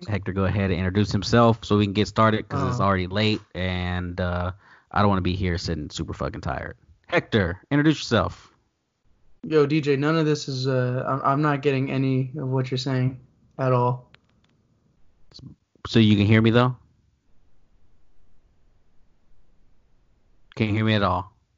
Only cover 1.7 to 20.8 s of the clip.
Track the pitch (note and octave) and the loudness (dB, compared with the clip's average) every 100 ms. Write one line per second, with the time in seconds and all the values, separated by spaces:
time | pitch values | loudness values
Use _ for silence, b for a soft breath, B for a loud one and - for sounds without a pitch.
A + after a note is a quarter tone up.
1.7 | G#2 G#2 G2 F#2+ - A2 G#2+ - - C3 | 0 2 0 -2 2 2 2 -4 -4 -4
2.7 | B2 G2 F#2 F2+ G2 G#2+ G#2+ - F2 F#2 | 0 0 0 -2 -2 0 -2 -6 -6 -4
3.7 | F2+ F2+ F2+ F2+ F2+ F2+ F2+ F2+ F#2 b | -4 -4 -4 -6 -4 -4 -2 -6 -8 b
4.7 | b b - G2+ F#2+ F#2 F#2 F2+ E2+ - | b b 0 2 2 -2 -2 -2 -4 -4
5.7 | E2 D2 - D#2 E2+ C#2 D2 - C2 - | -6 -8 -8 -10 -6 -8 -6 -8 -8 -10
6.7 | - _ - - F3 - A2+ E2+ F#2 - | -16 _ -20 -4 -4 0 0 0 -4 -2
7.7 | C#3+ D3+ D3 - A2 F2 - - _ _ | 0 2 0 0 0 0 -4 -20 _ _
8.7 | _ _ _ _ _ _ - - D#3 C#3+ | _ _ _ _ _ _ -16 0 2 4
9.7 | D#3 C#3+ C3+ D3 E3 D3+ D3 - C3 C3 | 2 2 0 2 2 2 0 -4 -4 -2
10.7 | B2+ B2 B2+ - C3+ C3+ C#3 D3+ C#3 C#3+ | 0 0 -2 -4 -2 0 2 2 2 0
11.7 | C3 C#3 C3+ C3+ C3 C3 D3 C3 C3 B2+ | 0 -2 0 0 0 -2 -6 -4 -2 -2
12.7 | C3 C#3 B2+ B2+ - - _ _ - C3 | -4 -2 0 -2 -4 -20 _ _ -4 0
13.7 | B2 B2 B2 - - _ _ _ _ _ | 2 2 -2 -8 -20 _ _ _ _ _
14.7 | _ _ _ - _ - - - - _ | _ _ _ -20 _ -20 -20 -20 -20 _
15.7 | _ - A#2+ G#2+ G2+ G2+ A2 A2+ A#2 B2+ | _ 0 4 6 6 6 4 6 4 2
16.7 | B2 _ _ _ _ _ - _ - - | -2 _ _ _ _ _ -20 _ -20 -20
17.7 | _ - - - - - - _ _ _ | _ -20 -20 -20 -20 -20 -20 _ _ _
18.7 | _ _ - - _ _ - - _ - | _ _ -20 -20 _ _ -20 -20 _ -20
19.7 | - _ _ _ _ _ _ _ - A2 | -20 _ _ _ _ _ _ _ -4 -2
20.7 | G#2 | 0